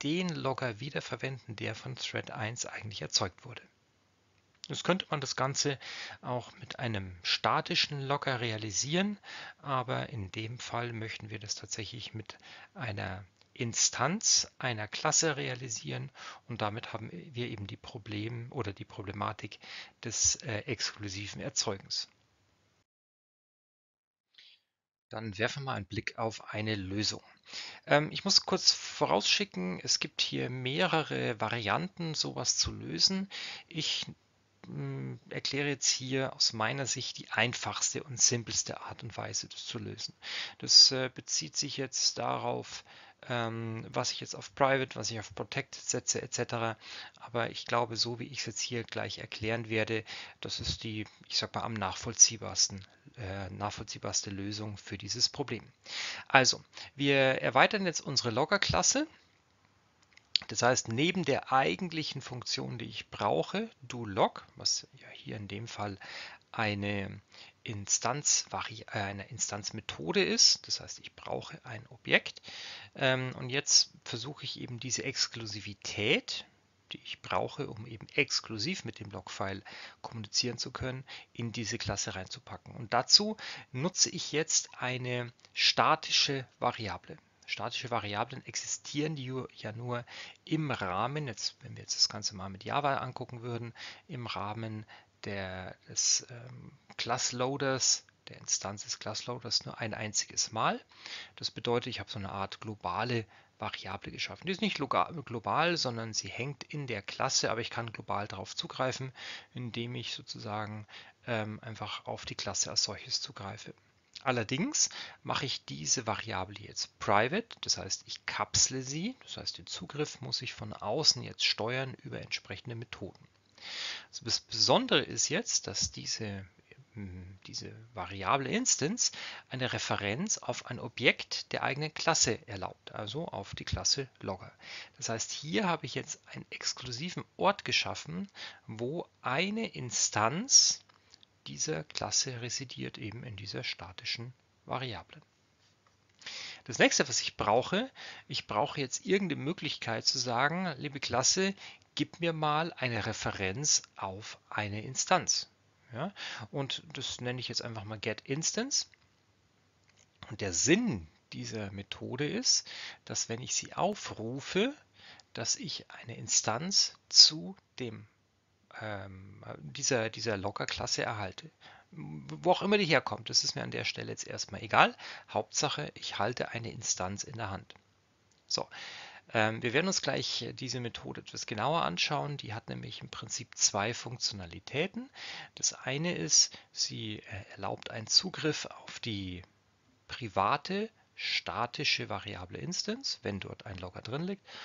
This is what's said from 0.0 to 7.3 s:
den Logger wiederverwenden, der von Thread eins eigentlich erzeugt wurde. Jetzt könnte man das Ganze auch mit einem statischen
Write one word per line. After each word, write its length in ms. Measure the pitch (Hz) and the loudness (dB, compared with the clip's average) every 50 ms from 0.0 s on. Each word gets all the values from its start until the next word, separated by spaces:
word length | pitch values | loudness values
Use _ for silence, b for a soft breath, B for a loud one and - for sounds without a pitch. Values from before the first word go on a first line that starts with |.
| - | -2
den 260 | 139 156 180 185 180 | 0 2 2 2 0
Logger 520 | 160 139 131 135 131 - 135 123 107 104 | 0 0 0 0 0 0 0 -2 -2 -4
wiederverwenden, 760 | 131 147 - 143 - - 127 120 - 135 135 127 - - 110 | -6 -4 -4 -4 -4 -4 -4 -4 -4 -4 -4 -6 -8 -10 -6
der 180 | 104 110 110 110 | -4 -4 -4 -4
von 220 | - - 131 127 | -4 -6 -8 -6
Thread 340 | 120 - - - 117 107 - | -6 -4 -4 -2 -4 -4 -4
eins 360 | - - 113 107 120 - - | -4 -4 -4 -4 -2 -4 -6
eigentlich 360 | - - - - 107 101 - 78 | -6 -6 -8 -8 -8 -8 -6 -4
erzeugt 420 | - - - 113 92 - - - | 0 2 2 2 2 -4 -8 -16
wurde. 180 | 123 120 - - - _ _ _ _ _ _ _ _ _ _ _ _ _ _ _ _ _ _ - - | -14 -14 -14 -16 -18 _ _ _ _ _ _ _ _ _ _ _ _ _ _ _ _ _ _ -8 -6
Jetzt 160 | 143 - - | -6 -2 2
könnte 220 | - 175 190 - - | 4 4 4 2 -2
man 100 | 165 147 | -2 -2
das 160 | 127 123 - | -2 -2 0
Ganze 420 | - 127 135 135 - - 143 139 - B B B B B B B B | 2 2 2 2 2 2 2 2 -2 B B B B B B B B
auch 320 | - 135 127 123 - - - - | -6 -4 -2 -2 -4 -6 -12 -14
mit 200 | - - - - | -12 -10 -6 -4
einem 380 | 131 117 110 98 95 92 92 87 - | -2 -2 0 -2 -4 -6 -8 -6 -2
statischen 800 | - | 0